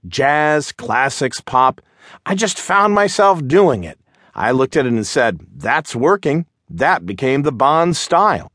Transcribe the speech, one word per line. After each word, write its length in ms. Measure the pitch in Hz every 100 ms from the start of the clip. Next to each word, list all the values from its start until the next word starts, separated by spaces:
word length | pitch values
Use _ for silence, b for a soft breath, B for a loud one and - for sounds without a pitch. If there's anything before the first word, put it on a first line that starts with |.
| 90
"Jazz, 680 | 120 135 151 151 151 143
classics, 640 | - - 117 135 - 131 -
pop. 400 | - 127 131 131 B B B B -
I 100 | 196
just 240 | 214 -
found 340 | - 196 208
myself 540 | 202 202 - 196 180 131
doing 380 | 180 185 113 82
it. 120 | - _ b b -
I 160 | 110
looked 260 | 131 131 160
at 80 | 131
it 80 |
and 120 | 117 104
said, 360 | 147 117 85 - -
'That's 380 | 113 147 151 120
working.' 500 | 139 202 147 151 165 _ _
That 360 | 85 143 170 87
became 360 | 98 131 135
the 100 | 143
Bond 460 | 120 135 160 170 165
style." 540 | - 175 208 120 -